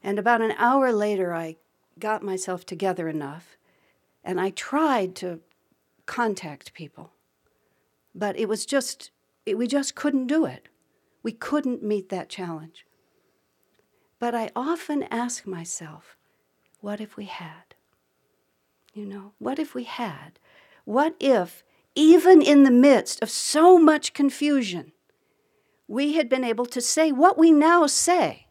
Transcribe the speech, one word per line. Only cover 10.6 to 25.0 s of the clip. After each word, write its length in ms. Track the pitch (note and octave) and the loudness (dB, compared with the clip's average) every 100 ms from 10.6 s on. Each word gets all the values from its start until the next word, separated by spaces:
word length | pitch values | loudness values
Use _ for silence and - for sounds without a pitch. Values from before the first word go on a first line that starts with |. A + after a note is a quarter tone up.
| _ _ _ _ _ _ | _ _ _ _ _ _
We 80 | A3+ | -12
couldn't 500 | A3+ - D4 C#4 B3 | -12 -6 -4 -4 -6
meet 280 | G#3 G#3 F#3+ | -6 -6 -6
that 180 | F#3 - | -12 -12
challenge. 580 | - F3+ D#3+ D#3+ _ _ _ _ _ _ _ _ _ _ _ _ _ _ _ | -12 -12 -12 -16 _ _ _ _ _ _ _ _ _ _ _ _ _ _ _
But 160 | A#3+ A#3+ | -6 -6
I 160 | A3 | -6
often 500 | - C4+ E4+ - D4 | -8 -6 -8 -6 -6
ask 440 | - A#3 A#3+ - G3+ | -6 -8 -8 -10 -12
myself, 720 | F3+ E3 - D#3+ D#3 _ _ _ _ _ _ _ _ | -12 -12 -14 -16 -20 _ _ _ _ _ _ _ _
"What 180 | G3+ G#3 | -12 -12
if 160 | G#3+ - | -12 -16
we 100 | G3+ | -16
had?" 500 | - E3 D#3+ _ _ _ _ _ _ _ _ _ _ _ _ _ | -16 -18 -20 _ _ _ _ _ _ _ _ _ _ _ _ _
You 120 | G#3 G#3 | -18 -16
know, 260 | G3+ G3 _ | -16 -18 _
what 200 | A3+ C#4 | -8 -8
if 140 | D4 | -8
we 120 | B3+ A#3+ | -10 -14
had? 540 | - A3+ D3 D3 _ _ _ _ _ | -10 -10 -10 -20 _ _ _ _ _
What 320 | - A3 D#4 D#4+ | -6 -2 -2 -2
if, 420 | C4+ A#3+ F3 - _ _ _ - | 0 0 0 -10 _ _ _ 2
even 460 | D#4 F4 F4+ F4+ | 6 8 10 8
in 220 | C#4 C#4+ | 8 6
the 80 | C4+ | 8
midst 520 | B3 C#4 B3 - - | 8 6 6 2 -6
of 60 | A3 | -6
so 500 | - - D4 E4+ F4+ | -6 -4 4 8 8
much 340 | D#4+ D4+ - | 8 4 -2
confusion, 760 | - F3 - D4 C#4 G#3+ F3 - _ | -2 -4 -2 -2 0 -2 -8 -12 _